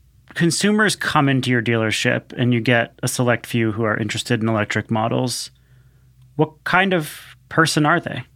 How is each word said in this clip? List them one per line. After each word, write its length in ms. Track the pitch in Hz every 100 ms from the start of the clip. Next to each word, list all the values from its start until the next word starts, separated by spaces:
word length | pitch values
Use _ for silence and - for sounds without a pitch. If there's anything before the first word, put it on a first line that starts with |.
| _ _ -
consumers 640 | - 170 - 202 214 208 -
come 320 | - 151 139
into 200 | 135 127
your 120 | 123
dealership 720 | 113 117 110 - 123 120 - -
and 160 | 123
you 60 | 120
get 400 | 117 120 117 _
a 60 | 127
select 380 | - 123 113 -
few 260 | 120 113
who 120 | 104
are 120 | 110 110
interested 460 | 107 110 - 120
in 60 | 110
electric 420 | 110 107 107 104
models, 580 | 113 113 127 127 - - _ _ _ _ _ _ _ - -
what 280 | 151 - -
kind 280 | 180 196
of 440 | 180 147 - - - -
person 380 | - 160 - 147
are 160 | 143
they? 220 | - - -